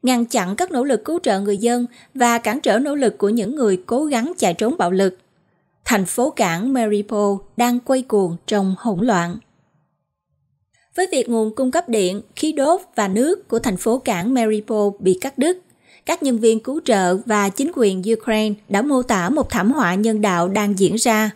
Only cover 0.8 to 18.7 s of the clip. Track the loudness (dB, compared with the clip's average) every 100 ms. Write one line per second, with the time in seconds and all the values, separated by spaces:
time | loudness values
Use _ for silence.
0.8 | 0 -2 -2 -4 -2 -2 0 -2 0 -2
1.8 | -4 -8 -18 -2 0 2 -2 -2 0 0
2.8 | 0 0 0 0 0 0 -2 0 0 0
3.8 | -2 -2 0 -2 -4 -2 -2 0 -2 0
4.8 | 0 2 0 -2 _ _ _ _ _ _
5.8 | -2 0 0 0 -2 0 0 0 -2 0
6.8 | 0 0 -2 0 0 0 -6 -2 0 0
7.8 | 0 -2 2 0 0 -4 -2 -2 0 -2
8.8 | -4 -2 0 0 -2 -8 -16 _ _ _
9.8 | _ _ _ _ _ _ _ _ _ _
10.8 | _ -4 0 0 0 0 0 0 0 0
11.8 | 0 0 0 -2 -10 -4 -4 0 2 2
12.8 | -2 -4 -2 2 2 0 -2 -2 -2 -2
13.8 | 0 -2 0 -2 0 0 0 -2 -2 0
14.8 | 0 0 0 0 -2 -2 0 0 _ _
15.8 | _ -14 -6 -2 0 4 4 4 0 -6
16.8 | 0 2 4 0 0 0 0 0 -4 2
17.8 | 0 2 -2 -2 0 0 0 -4 _